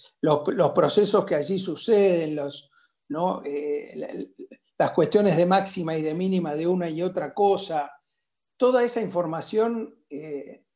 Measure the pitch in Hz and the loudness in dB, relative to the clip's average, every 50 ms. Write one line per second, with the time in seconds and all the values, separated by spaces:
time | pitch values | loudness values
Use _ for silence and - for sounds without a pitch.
0 | - _ _ _ - 156 151 147 - 190 - 196 165 143 - 185 156 143 - 208 | -20 _ _ _ 2 2 2 2 2 -2 2 2 2 4 4 4 2 4 4 4
1 | 208 196 - 196 - - 175 147 147 170 196 185 190 190 151 - - 233 226 202 | 4 4 4 2 2 2 -2 -2 -2 -2 -4 -4 -4 -6 -6 -6 0 2 4 4
2 | 202 196 175 170 160 151 151 147 147 139 - - - _ _ _ _ _ _ _ | 6 4 4 2 0 -2 -4 -6 -6 -8 -10 -12 -18 _ _ _ _ _ _ _
3 | _ _ 143 156 175 185 - - - 143 143 147 147 147 147 147 - - - - | _ _ -6 -2 -2 -2 -2 -4 -6 -8 -8 -6 -4 -4 -6 -6 -6 -10 -12 -12
4 | - - - - - - _ - - - - _ _ _ _ - 160 131 - - | -12 -10 -10 -10 -12 -12 _ -20 -20 -20 -20 _ _ _ _ -2 -2 0 2 2
5 | 156 151 - 208 208 196 160 165 175 180 190 196 190 190 - 190 165 160 160 160 | 2 4 4 4 4 4 4 4 4 4 4 2 2 0 -4 -6 -4 -4 -4 -2
6 | 156 156 156 170 190 190 190 180 165 151 147 151 165 175 185 185 175 165 156 160 | -2 -4 -2 -2 -2 0 0 0 0 -2 -4 -2 0 0 0 0 -2 -4 -4 -4
7 | 175 185 185 185 151 143 - - 202 202 196 180 - - 165 151 143 143 - _ | -4 -4 -4 -4 -6 -6 -2 0 2 2 2 2 -2 -4 -4 -4 -4 -6 -10 _
8 | _ _ _ _ _ _ _ _ _ _ _ _ 254 247 254 247 240 233 240 233 | _ _ _ _ _ _ _ _ _ _ _ _ 2 4 4 4 2 2 0 -4
9 | 214 175 - 180 170 160 160 160 - - - 214 220 233 233 226 - - - _ | -4 -2 -2 -4 -4 -2 -6 -6 -8 -2 0 0 0 0 0 -4 -8 -10 -14 _
10 | _ _ 147 143 156 156 147 139 - - 143 - _ _ _ | _ _ -14 -14 -10 -10 -10 -10 -10 -12 -18 -20 _ _ _